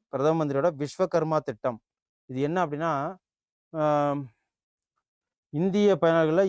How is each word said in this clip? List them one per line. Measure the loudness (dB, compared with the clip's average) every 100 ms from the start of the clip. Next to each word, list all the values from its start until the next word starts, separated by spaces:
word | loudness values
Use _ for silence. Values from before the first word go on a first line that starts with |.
| _
பிரதம | -2 0 2
மந்திரியோட | 0 0 0 0
விஸ்வகர்மா | -6 -4 -2 0 0 -2
திட்டம் | -2 -6 -6 -6 _ _ _ _ -10
இது | -4
என்ன | -2 0
அப்படின்னா, | -2 -2 -4 -2 -4 -10 _ _ _ _ _
ஆம், | -4 0 2 0 -2 -8 _ _ _ _ _ _ _ _ _ _ _ _
இந்திய | -4 0 2 2 4
பயனாளிகள்ல | 2 2 2 2